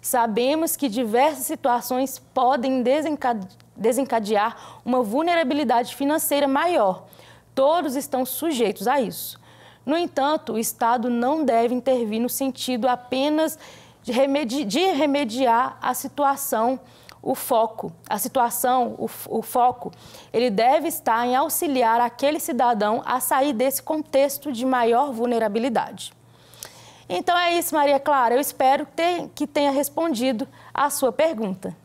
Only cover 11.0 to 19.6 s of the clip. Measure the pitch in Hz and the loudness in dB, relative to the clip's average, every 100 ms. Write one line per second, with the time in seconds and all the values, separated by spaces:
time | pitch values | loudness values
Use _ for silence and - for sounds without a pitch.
11 | 240 240 240 320 277 226 233 247 247 254 | 0 -2 0 0 2 2 2 0 0 0
12 | 226 220 240 - 269 254 - 254 254 247 | 0 -2 -4 -2 -4 -4 -6 -2 0 -2
13 | 247 262 277 302 320 311 - - - _ | -4 -2 0 0 -2 -4 -18 -20 -20 _
14 | - 233 277 277 240 262 226 226 381 302 | -6 0 2 0 -2 -4 -2 0 0 2
15 | 302 277 277 233 262 226 254 - - 254 | 0 0 -2 0 2 2 0 -4 -4 -4
16 | 269 - 277 277 - 226 226 262 - - | -6 -2 0 0 -2 0 0 -2 -8 -20
17 | - - - 262 - 233 226 - - - | -20 -12 -6 -6 0 2 2 -2 -12 -12
18 | - 208 240 269 240 233 254 254 240 214 | -8 -6 -2 0 0 0 0 2 0 -4
19 | 226 - - 226 - 254 | -8 -8 -6 -6 -2 2